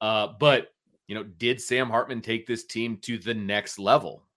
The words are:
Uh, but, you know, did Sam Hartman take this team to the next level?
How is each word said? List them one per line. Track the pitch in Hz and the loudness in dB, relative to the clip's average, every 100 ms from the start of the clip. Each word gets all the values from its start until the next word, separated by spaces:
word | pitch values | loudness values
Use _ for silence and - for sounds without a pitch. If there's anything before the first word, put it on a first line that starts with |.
Uh, | 110 110 104 - | 0 0 0 4
but, | 147 127 - _ _ _ - | 6 6 2 _ _ _ -12
you | 107 | -10
know, | |
did | 104 82 117 123 | -10 -2 0 0
Sam | - 127 123 | 0 0 2
Hartman | 113 123 120 | 0 0 -4
take | 113 113 113 | -4 -4 -4
this | 117 - | -6 -6
team | 113 117 107 | -6 -4 -6
to | - 113 | -6 -6
the | 101 | -4
next | 110 98 104 - - | -4 -2 -2 -2 -2
level? | 98 143 76 55 _ | 4 4 2 -12 _